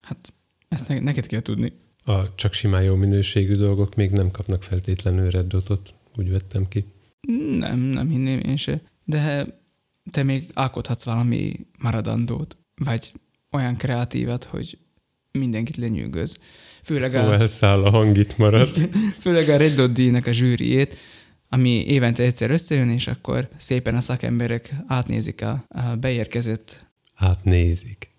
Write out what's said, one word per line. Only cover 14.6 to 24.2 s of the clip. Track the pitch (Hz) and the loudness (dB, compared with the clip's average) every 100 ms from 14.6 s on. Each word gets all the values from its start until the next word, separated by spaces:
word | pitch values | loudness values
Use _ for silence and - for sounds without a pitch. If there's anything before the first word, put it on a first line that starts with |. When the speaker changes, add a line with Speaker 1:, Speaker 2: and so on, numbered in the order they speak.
| - - _ _ _ _ _ | -10 -14 _ _ _ _ _
Speaker 1:
mindenkit | 135 131 110 117 - | -4 -2 -4 -6 -6
lenyűgöz. | 117 98 57 71 131 - - - - - | -4 -4 -4 -6 -6 -8 -16 -20 -20 -20
Főleg | - 147 127 | -6 -2 0
Speaker 2:
Szóval | 127 110 | 2 4
Speaker 1:
a | 104 | 4
Speaker 2:
elszáll | 110 - 101 98 | 4 4 4 6
a | 98 | 6
hang, | 110 107 101 | 6 6 6
itt | 104 - | 4 4
marad. | 107 110 127 165 160 196 | 4 6 4 2 2 2
Speaker 1:
<laughs> | 220 190 | 0 -2
Főleg | 180 170 156 | 2 2 4
a | 143 | 4
Red | 156 139 | 4 4
Dot | 127 | 2
díjnak | 120 127 123 123 | 4 4 4 2
a | |
zsűriét, | 117 127 117 120 131 139 - - - - _ _ | 2 2 2 2 2 0 -4 -20 -20 -20 _ _
ami | 127 127 117 - | 2 2 2 2
évente | 139 120 120 | 2 2 2
egyszer | 123 123 113 | 2 2 0
összejön, | 165 - 147 123 | 2 2 2 2
és | 120 123 | 0 -2
akkor | 123 - 127 127 - | -6 -4 -4 -4 -6
szépen | - 127 123 120 | -2 -2 0 -2
a | |
szakemberek | - 127 | -2 -4